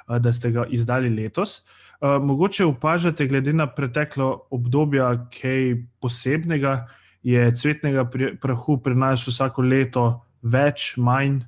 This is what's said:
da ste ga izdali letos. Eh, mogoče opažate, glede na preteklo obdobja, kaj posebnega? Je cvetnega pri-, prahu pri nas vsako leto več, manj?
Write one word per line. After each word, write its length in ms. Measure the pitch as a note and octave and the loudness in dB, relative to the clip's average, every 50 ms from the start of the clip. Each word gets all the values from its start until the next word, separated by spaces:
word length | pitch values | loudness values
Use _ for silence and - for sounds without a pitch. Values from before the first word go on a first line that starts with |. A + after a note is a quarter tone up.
| - - A#2+ A#2+ | -10 -6 -2 0
da 140 | A#2+ A#2+ | 2 2
ste 200 | A#2 A#2+ B2 A#2+ | 0 0 0 -2
ga 140 | A#2 A#2+ A#2+ | -2 -2 -2
izdali 440 | - - A#2+ A#2 A2+ B2 C3 C3 B2 | -2 -2 -4 -2 -2 0 0 0 0
letos. 540 | A2 G#2+ G#2+ A2 - - G3 G#3+ - - - _ - - - - - | -2 -2 -4 -6 -4 -4 -4 -2 -4 -6 -8 _ -20 -20 -20 -20 -10
Eh, 240 | _ - C#3 C#3+ C#3 | _ 0 0 0 2
mogoče 460 | C#3 C#3+ C#3 C3+ E3+ G3+ - - G3 | 2 0 0 2 0 0 0 2 0
opažate, 600 | E3 C#3 - - D#3 E3 F3 E3+ F3 D#3 - D3 | 0 0 0 0 0 0 0 0 0 0 0 -2
glede 280 | C3 C3+ C3+ C3 C#3+ D3+ | 0 0 0 0 0 0
na 120 | E3 D#3 C3 | 0 0 -2
preteklo 800 | - - C#3 B2+ B2 D3+ D3+ D3 - C#3+ C3+ C3 C3 - - _ | -2 -4 -6 -4 -2 -4 -4 -4 -2 -2 -2 -2 -2 -4 -8 _
obdobja, 640 | C#3 B2 A#2+ A#2+ B2 C#3+ D#3 D3 C#3 C3+ B2+ B2 B2 A#2+ B2 A#2+ | -6 -4 -2 0 2 2 2 2 2 2 2 2 0 -2 -4 -8
kaj 440 | - - - C3 C3 C3 C3 B2+ B2 A#2+ B2 - _ _ | -12 -8 -6 -4 -2 0 0 0 -2 -2 -6 -10 _ _
posebnega? 880 | - B2+ A#2 - - B2+ C#3+ D#3+ D#3+ E3+ E3 D3 C3+ C#3 C3+ B2+ A#2+ A#2+ - - _ _ _ _ - | -2 2 2 2 2 2 0 -2 -2 -2 -2 0 0 0 -2 -2 -6 -10 -16 -20 _ _ _ _ -2
Je 260 | B2+ B2 A#2+ A#2+ A#2+ | 2 2 4 4 4
cvetnega 520 | A#2 A#2+ - D3 D3+ D3+ - D3 C#3 C3+ B2+ | 4 2 2 0 0 0 -2 0 0 0 0
pri-, 320 | A#2+ - B2+ C3 B2+ - | -2 -2 -4 -4 -4 -4
prahu 420 | - - C3 B2+ A#2 - - D3+ B2+ | -4 -4 -4 -4 -2 -2 -2 -2 0
pri 180 | - C#3 B2 | 0 0 0
nas 280 | B2+ C3 C3+ C3+ B2+ - | 2 2 2 2 0 0
vsako 380 | - A#2 - C3+ C3 - - B2+ | 0 0 0 0 0 0 0 2
leto 580 | B2+ C3 C3+ C3+ B2 - B2+ A#2+ A#2 A#2 A#2+ - _ _ _ | 2 2 2 2 0 0 2 2 2 0 -2 -6 _ _ _
več, 540 | - A#2 A#2+ C3 C#3+ D3 C#3+ - - - - | -4 0 2 2 2 2 2 0 -2 -4 -2
manj? 440 | B2+ B2 A#2+ B2+ C3+ C#3 C#3 C#3 C3+ A#2+ | 0 2 2 2 2 2 0 -2 -2 -4